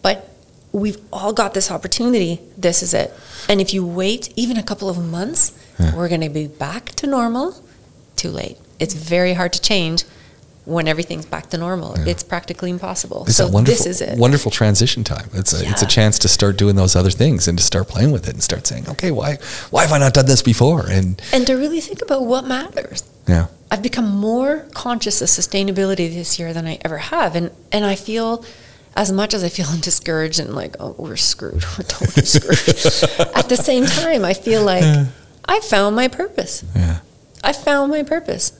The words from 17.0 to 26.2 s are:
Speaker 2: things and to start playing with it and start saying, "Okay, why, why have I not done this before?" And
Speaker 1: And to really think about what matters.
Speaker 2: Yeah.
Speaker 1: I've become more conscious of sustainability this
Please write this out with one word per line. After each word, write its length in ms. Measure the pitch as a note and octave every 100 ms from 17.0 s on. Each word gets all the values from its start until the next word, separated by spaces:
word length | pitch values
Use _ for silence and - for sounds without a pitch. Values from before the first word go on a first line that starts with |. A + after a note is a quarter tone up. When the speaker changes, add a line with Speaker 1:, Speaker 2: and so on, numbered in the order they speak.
| F#2
Speaker 2:
things 360 | - - G#2 F2
and 100 | F2
to 60 |
start 220 | - F#2 F2+
playing 220 | - C3
with 160 | C3+ -
it 80 |
and 80 | -
start 240 | - - -
saying, 200 | B2 -
"Okay, 240 | C#3+ F#3
why, 260 | C3+ C#3+ C#3+ - - -
why 120 | B2+
have 100 | C#3+
I 60 | D3+
not 140 | C3+
done 140 | C#3 C3
this 160 | B2+
before?" 440 | - A2+ B2+ E3 -
And 340 | F#2+ F#2 F#2+ -
Speaker 1:
And 140 | C4+ B3
to 80 |
really 260 | B3+ D4 E4
think 220 | - G3
about 240 | - C#4 A#3+
what 200 | B3+ C4
matters. 580 | B3+ E4 - - - - - -
Speaker 2:
Yeah. 180 | E2+ E2+ - -
Speaker 1:
I've 120 | G#3
become 260 | A#3+ - A3
more 580 | G3+ G#3+ A#3+ C4+ D4+ -
conscious 480 | - B3 A#3+ G#3 -
of 60 | -
sustainability 840 | - - G3 G3 F#3+ G3 F#3 E3+
this 260 | E3+